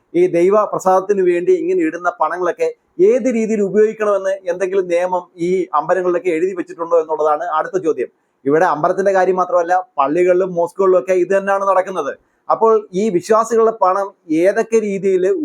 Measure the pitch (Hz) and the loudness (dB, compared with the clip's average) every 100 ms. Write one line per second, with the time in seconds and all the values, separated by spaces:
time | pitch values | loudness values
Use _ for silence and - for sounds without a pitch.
0 | _ 170 180 165 175 214 202 165 190 190 | _ 0 0 2 2 2 0 -2 0 2
1 | 190 202 180 175 180 180 165 185 160 170 | 2 0 2 0 0 0 0 -2 -2 -2
2 | 175 - 156 170 180 156 165 - _ - | -6 -2 -2 -2 -4 -2 -4 -4 _ 2
3 | 190 254 240 226 220 220 196 190 214 214 | 2 4 0 -2 -2 0 0 2 2 2
4 | 208 202 190 196 190 175 185 196 180 170 | -2 0 -2 -4 -4 -4 -2 -2 0 0
5 | 180 180 175 180 170 190 170 151 156 185 | 0 -2 -4 -4 -2 0 0 -2 0 0
6 | 180 175 180 160 185 180 160 165 165 170 | 0 0 -2 -2 -2 -4 -10 -10 -2 0
7 | 160 156 151 151 170 156 160 185 160 131 | 0 -2 0 0 -2 -4 -4 -4 -2 -2
8 | 120 _ _ _ 135 156 180 190 180 185 | -6 _ _ _ -2 2 2 0 0 0
9 | 196 190 185 180 180 175 170 180 - - | 0 2 2 0 0 0 0 -2 -2 -2
10 | 139 160 180 180 190 170 170 - 190 185 | 0 2 2 2 0 -2 -4 0 2 2
11 | 180 185 180 196 196 196 196 185 185 180 | 2 0 0 0 0 0 2 0 0 -4
12 | 139 107 _ _ - 160 226 220 214 185 | -8 -10 _ _ -4 0 2 2 0 -2
13 | 220 175 - 220 220 226 226 220 185 196 | -2 -2 0 0 2 2 0 2 0 0
14 | 196 - - 156 180 214 220 226 208 196 | -4 -10 -4 2 2 2 0 -2 0 -2
15 | 190 185 185 190 | 0 0 0 0